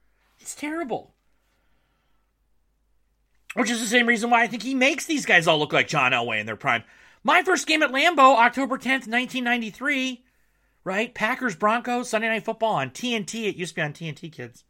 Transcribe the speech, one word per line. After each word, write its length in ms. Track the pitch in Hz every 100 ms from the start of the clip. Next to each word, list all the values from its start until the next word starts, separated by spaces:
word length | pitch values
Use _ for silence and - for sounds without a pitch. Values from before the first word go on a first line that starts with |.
| _ _ _ _
It's 160 | - -
terrible. 580 | 302 320 302 185 - _ _ _ _ _ _ _ _ _ _ _ _ _ _ _ _ _ _ _ _ _ _ _ _
Which 160 | - 214
is 80 | 240
the 80 | 226
same 220 | 247 233
reason 220 | 233 233
why 120 | 233
I 60 | 233
think 160 | 240
he 100 | 214
makes 320 | 269 262 311 -
these 200 | 302 180
guys 200 | 185 165
all 140 | 151
look 120 | 147
like 140 | 151 123
John 240 | 156 127
Elway 300 | 127 117 110
in 60 | 107
their 100 | 107
prime. 260 | 139 117 - - - _ 233
My 160 | 330
first 240 | 359 339 -
game 160 | 311
at 80 | 294
Lambeau, 460 | 262 320 320 262 262
October 400 | 233 247 269 262
tenth, 300 | 240 262 214
nineteen 380 | 233 254 262
ninety-three, 800 | 240 240 226 - 269 277 262 247 _ _ _ _ _ _
right? 300 | 170 190 240
Packers, 420 | - 214 254 254 165
Broncos, 540 | 208 233 240 247 240
Sunday 180 | 214 226
Night 160 | 220
Football 300 | 208 220 226
on 160 | 180 135
T 240 | - 247
N 100 | 233
T. 220 | 170 226 214
It 100 | 160
used 140 | 170
to 60 | -
be 60 |
on 120 | 151
T 120 | 143 165
N 80 |
T, 140 | 143 170
kids. 360 | - 120 - _